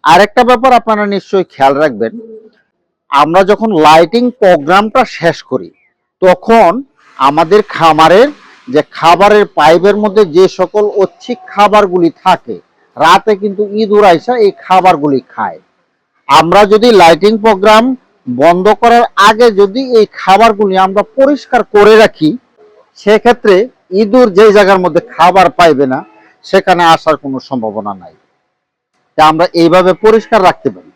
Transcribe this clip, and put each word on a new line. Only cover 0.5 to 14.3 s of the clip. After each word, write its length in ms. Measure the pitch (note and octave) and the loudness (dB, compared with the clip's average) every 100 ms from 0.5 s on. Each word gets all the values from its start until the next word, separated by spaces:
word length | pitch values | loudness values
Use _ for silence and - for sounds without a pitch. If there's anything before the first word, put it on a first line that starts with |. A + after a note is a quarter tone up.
| B3 C4 | 0 0
আপনারা 340 | A#3+ - G#3+ G3+ | 0 0 -4 -4
নিশ্চয়ই 380 | G3+ - G3 | -6 -4 -6
খেয়াল 300 | F3 - C3+ | -6 -4 -2
রাখবেন, 380 | C#3+ D3+ G#2+ A2 A#3 - - - _ _ _ _ _ _ | 0 -4 -4 -8 -10 -20 -20 -20 _ _ _ _ _ _
আমরা 360 | C#3 D3+ F3 | -2 0 0
যখন 280 | F#3+ G#3 A3 | 0 -2 -2
লাইটিং 580 | F3 D3+ D#3+ E3+ A#3 B3 | 0 2 2 2 -2 -4
প্রোগ্রামটা 760 | A#3+ G3 E3+ C#3+ F#3+ G#3+ B3+ | -2 0 0 0 -2 0 -4
শেষ 380 | A#3 - E3+ C#3+ | -4 -4 -6 -6
করি, 280 | - C3 E2+ _ _ _ _ _ | -10 -10 -10 _ _ _ _ _
তখন 640 | F#3 F3+ - A3+ F3+ A3+ C#4 _ _ - | -2 -2 0 2 2 -2 -10 _ _ -4
আমাদের 460 | C3+ D3+ E3 G#3 G#3 | -2 -2 0 0 -2
খামারের 600 | - E3 D#3 D#3+ F#3 C#4+ D4 _ _ - | -2 0 2 2 4 2 -4 _ _ -6
যে 140 | C#3+ - | -6 -6
খাবারের 560 | - D#3+ F3 G3+ G#3 G3+ | -4 0 2 2 2 0
পাইপের 420 | - D3+ E3+ F#3+ G#3 | 0 2 2 0 0
মধ্যে 280 | G#3 F#3+ | -2 0
যে 240 | F#3+ D#3 F#3+ | 0 0 0
সকল 420 | - F3+ G#3+ G#3 G3+ | -2 -4 -2 -4 -2
ঐচ্ছিক 420 | F#3+ _ - B3 - | -4 _ -14 -14 -8
খাবারগুলি 640 | G3+ G#3 G#3 G3+ F3+ E3+ - | 0 2 2 0 -2 -2 -2
থাকে, 360 | F#3 F3 - F#2 _ _ _ A#2+ | -4 -4 -6 -16 _ _ _ -4
রাতে 400 | D#3 G3 A3 G3 | 0 0 0 -4
কিন্তু 320 | G3+ F#3+ G#3 | -6 -6 -6
ইঁদুর 360 | G#3 A3 G#3 | -6 -2 2
আইসা 320 | G#3 E3 - | 2 0 -2